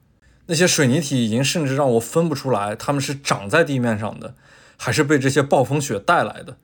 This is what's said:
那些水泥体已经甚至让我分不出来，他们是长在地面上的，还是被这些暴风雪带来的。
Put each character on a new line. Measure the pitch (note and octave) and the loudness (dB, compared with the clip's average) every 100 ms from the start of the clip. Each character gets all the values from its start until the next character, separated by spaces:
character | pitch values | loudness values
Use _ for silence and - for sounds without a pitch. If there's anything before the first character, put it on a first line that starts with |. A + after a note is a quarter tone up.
| _ _ _ _ - | _ _ _ _ -4
那 | |
些 | E3 F3 | 2 2
水 | D#3+ C3 | 4 2
泥 | C#3+ | 2
体 | C#3 C3 | 0 -2
已 | A2+ | 0
经 | A2+ | 0
甚 | C#3 F3+ | 0 -2
至 | C#3 C3+ | -2 0
让 | C#3 | 2
我 | A#2 | 0
分 | - E3 E3+ | 0 0 0
不 | |
出 | C#3+ C3 | -2 -2
来， | A2 G#2 | -2 -2
他 | A2 - | -6 -4
们 | C#3+ | -4
是 | C#3 | -4
长 | C#3 - G2+ G2 | -4 -4 -4 0
在 | D#3 | 2
地 | E3 C3+ | 2 0
面 | A#2+ G#2 | 0 -2
上 | G#2+ - | -4 -8
的， | - - _ - - - | -14 -18 _ -20 -20 -10
还 | - | -2
是 | G#2+ | 0
被 | C#3+ D3+ | 2 2
这 | C3 | 2
些 | C#3+ | 2
暴 | C#3 D#3+ | 4 2
风 | B2 D3 | 2 -2
雪 | C3+ G2+ | -2 -2
带 | - E3+ | 2 2
来 | G#2+ - | 0 -6
的。 | - - | -16 -20